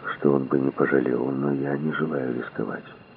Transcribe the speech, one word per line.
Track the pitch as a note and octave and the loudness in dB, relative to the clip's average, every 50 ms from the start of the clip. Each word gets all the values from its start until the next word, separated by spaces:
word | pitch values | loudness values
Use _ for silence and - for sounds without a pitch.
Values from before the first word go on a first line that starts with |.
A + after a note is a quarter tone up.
| - - - | -8 -8 -4
что | - - D2 C#2 | 2 4 4 4
он | C#2 C2+ | 4 2
бы | B1+ D2 C#2 | 2 2 2
не | C2+ C2+ C2+ | 2 2 2
пожалел, | - C#2 C2+ C#2 C2+ B1 B1+ B1 B1 B1 C2+ | 2 2 4 4 4 4 2 0 0 0 -2
но | C2+ C2+ C#2 C#2+ C#2+ | -2 -2 0 0 0
я | C#2 C#2 C#2+ C#2+ C#2+ | 0 0 -2 -2 -2
не | D2+ D#2 D2 | -2 -2 -2
желаю | D#2 D#2 D#2+ D2+ C#2+ C2 B1+ A#1+ | -2 -2 -2 -2 -2 -2 -2 -4
рисковать. | A#1+ A#1 - - - A1 G1+ - - - - - - - - - | -4 -6 -6 -6 -6 -6 -6 -6 -10 -12 -14 -18 -20 -20 -20 -20